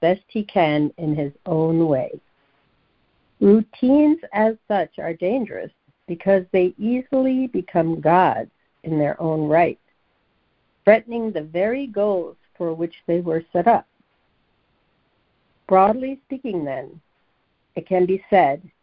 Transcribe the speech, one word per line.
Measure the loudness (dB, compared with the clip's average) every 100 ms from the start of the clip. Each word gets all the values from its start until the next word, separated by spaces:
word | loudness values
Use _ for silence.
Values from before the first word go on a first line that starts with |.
best | -2 -2 _
he | -8
can | -4 0 2 2 -2 -4
in | -4 -4
his | -6 -10 -6
own | -2 0 0 0
way. | 0 -4 -10 _ _ _ _ _ _ _ _ _ _ _ _
Routines | 4 4 2 -2 2 4 4 0 -4
as | 0 0 -2 -4
such | -2 -2 -6
are | -10
dangerous | -4 -4 -2 -6 -10 -14 -16 _ _ -14
because | -6 0 0 2
they | 0 0 -2
easily | -4 -4 -2 -2 0 0 -2
become | -4 -4 -2 -2 -2
gods | 2 4 4 0 -8 _ _ _
in | -6 -2
their | -2 -2
own | -4 -4 0
right, | 2 2 -2 _ _ _ _ _ _ _ _ _ _
threatening | 2 2 2 -6 -6
the | -6
very | -6 -4 -2 -4 -6
goals | -4 -2 -2 -6 -14 _ -10
for | -8
which | -6 -8 -8 -4
they | -4
were | -2 -6 -4
set | -2 2
up. | 0 -2 _ _ _ _ _ _ _ _ _ _ _ _ _ _ _ _ _ 0
Broadly | 4 4 2 -6 -10 _
speaking, | -10 -8 -6 -6
then, | -8 -12 -20 _ _ _ _ _ _ _ -14
it | -4
can | 0 2
be | 0 2
said | 4 4 0 -8 _